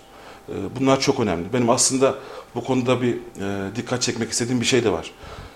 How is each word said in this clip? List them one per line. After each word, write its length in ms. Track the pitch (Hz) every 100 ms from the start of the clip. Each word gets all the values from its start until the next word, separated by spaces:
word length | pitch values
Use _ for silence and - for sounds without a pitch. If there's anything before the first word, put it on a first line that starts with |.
| - - - - -
E, 40 | 139 95 123
bunlar 200 | 135 135
çok 200 | 143 135
önemli. 320 | 117 85 95
Benim 180 | 123 117
aslında 440 | 127 - 131 131 - - - -
bu 100 | 120
konuda 380 | 120 131 123 123
bir, 120 | 123
e, 640 | - - - 98 101 98 117
dikkat 260 | 117 123
çekmek 280 | - 113 113
istediğim 300 | - 120 127
bir 60 | 113
şey 180 | 127
de 80 | 110
var. 180 | 82 - - - - -